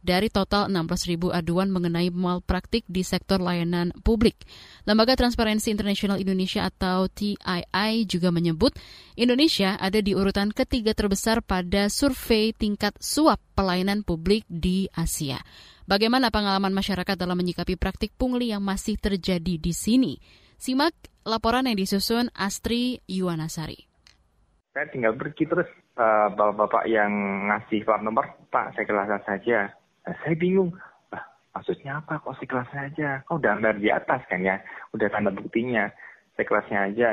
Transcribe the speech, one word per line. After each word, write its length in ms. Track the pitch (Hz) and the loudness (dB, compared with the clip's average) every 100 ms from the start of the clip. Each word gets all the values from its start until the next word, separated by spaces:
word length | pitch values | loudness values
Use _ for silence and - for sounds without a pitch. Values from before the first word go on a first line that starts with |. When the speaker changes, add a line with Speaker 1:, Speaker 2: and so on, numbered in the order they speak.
Speaker 1:
dari 240 | - 180 214 | 2 2 2
total 400 | 202 190 202 190 | 0 0 0 2
enam 160 | 190 | 0
belas 240 | 165 175 175 | 0 -4 -2
ribu 240 | 170 180 | -2 -2
aduan 400 | 175 165 170 190 | -2 0 0 0
mengenai 400 | 185 175 170 180 | 0 0 0 0
malpraktik 720 | 175 180 180 - 185 - 233 | 0 -2 -2 -2 -4 0 -4
di 160 | - 180 | -2 -4
sektor 400 | 185 185 - 196 | -2 -4 0 0
layanan 480 | 180 175 170 175 175 - | 0 0 0 0 -2 0
publik. 400 | - 226 220 - - - - - | 0 4 4 2 -20 -20 -20 -10
Lembaga 320 | - 214 226 262 | 0 4 6 4
Transparansi 560 | 247 233 220 214 226 | 2 2 2 2 0
Internasional 480 | 208 202 196 202 196 | -2 0 0 0 0
Indonesia 480 | 190 185 185 214 185 | 0 0 0 0 -2
atau 400 | - 190 185 185 | 0 0 2 0
T 320 | - 208 202 | -2 -4 -4
I 240 | - 180 - | -4 -4 -2
I 320 | 185 214 226 | 0 0 0
juga 240 | 208 180 180 | 0 2 2
menyebut 480 | 170 170 160 240 - - - - - | 2 2 2 0 0 -20 -20 -20 0
Indonesia 640 | 240 247 320 - 190 180 | 2 6 4 4 0 0
ada 240 | 190 214 | 0 0
di 80 | 202 | 0
urutan 400 | 190 196 196 202 | 2 0 0 -2
ketiga 400 | - 220 262 214 | 0 0 0 0
terbesar 480 | 214 208 196 - 226 | 0 0 0 2 0
pada 480 | - 185 180 202 202 | 0 -4 0 0 0
survei 640 | - 277 262 - 226 220 | 2 0 0 0 2 2
tingkat 480 | 226 214 202 208 - | 0 -4 0 -2 -4
suap 400 | - - 320 - _ - | -4 2 4 4 _ 0
pelayanan 480 | 190 180 196 202 | 2 2 2 0
publik 400 | 202 165 165 214 | -2 -2 2 0
di 480 | - 170 180 185 190 | 0 -4 0 0 -2
Asia. 480 | - 165 - 147 135 - - - - - | -2 -4 -2 -4 -6 -10 -20 -20 -20 -2
Bagaimana 400 | 196 226 254 240 | 2 2 2 2
pengalaman 480 | 214 202 190 196 196 | 0 0 0 0 0
masyarakat 400 | 196 180 180 185 | -2 -2 -2 -2
dalam 240 | 180 180 | -2 0
menyikapi 400 | 180 170 175 185 | -2 -2 -4 -2
praktik 320 | 196 - 220 | -4 -4 -8
pungli 400 | _ 254 247 240 | _ -2 0 -2
yang 80 | 208 | -2
masih 400 | 196 196 - 208 | -2 -4 -4 -2
terjadi 560 | 214 196 170 180 165 170 | -2 -2 -2 -2 -2 -4
di 160 | 175 | -4
sini? 480 | 165 - 254 226 - - - _ _ | -4 2 2 2 -4 -16 -20 _ _
Simak 320 | - 262 311 - - _ | -4 0 0 -2 -20 _
laporan 400 | - 226 226 240 | -4 0 2 2
yang 160 | 262 214 | 2 0
disusun 480 | 190 202 - 233 240 - | 0 0 0 0 0 -2
Astri 640 | 196 - 220 233 247 247 - | -6 -4 -4 -2 -2 -4 -6
Yuwanasari. 800 | 185 180 165 160 - 156 - _ _ _ _ _ _ _ _ _ - | -4 -2 -2 -6 -6 -10 -12 _ _ _ _ _ _ _ _ _ -8
Speaker 2:
Saya 80 | 151 | -6
tinggal 240 | 135 113 117 | 0 0 0
pergi 320 | 151 - 156 | -6 -4 -2
terus, 160 | 170 170 - _ - | 0 -2 -8 _ 0
eh, 320 | 113 107 104 | 4 4 2
bapak-bapak 560 | 101 104 101 104 113 - | 2 0 2 2 2 2
yang 160 | 110 104 104 101 98 101 | 2 2 0 -2 -2 -2
ngasih 400 | 104 - 110 107 | -2 0 -4 0
plat 160 | 107 | 0
nomor, 240 | 107 113 - - _ | 0 -2 -4 -10 _
"Pak, 240 | - 196 - | -4 -2 -6
saya 80 | |
kelas 400 | 107 104 101 101 | -2 0 0 -2
saja." 480 | - 98 113 117 101 - _ _ | -2 -4 0 0 0 -8 _ _
Nah, 80 | - - | -12 -8
saya 160 | - 165 | -4 0
bingung, 400 | 180 190 180 170 - _ _ | 2 2 0 -4 -20 _ _
"Lah, 160 | - - _ _ - | -16 -16 _ _ -12
maksudnya 480 | - - 139 143 | -8 -8 -6 -10
apa 160 | 156 151 | -8 -8
kok 160 | - 131 | -8 -12
saya 120 | 135 | -6
kelas 160 | 131 123 | -6 -6
saja? 560 | 143 139 156 147 139 | -10 -10 -6 -4 -4
Kok 160 | - 170 | -4 0
udah 160 | 123 104 | 0 2
gambar 240 | 110 107 | 2 2
di 80 | 104 | 2
atas 320 | - - 131 - | 0 0 -4 -2
kan 160 | 90 | -2
ya, 160 | 95 95 - - - | 0 -2 -6 -18 -12
udah 160 | 113 104 | -2 0
tanda 240 | 104 104 | 0 -2
buktinya, 560 | 98 - 117 123 117 98 - - - _ - | -2 -4 -4 0 0 -2 -6 -20 -20 _ -6
saya 80 | |
kelasnya 340 | 107 107 - 104 | 0 0 0 -2
aja." 240 | 98 107 117 | 0 2 2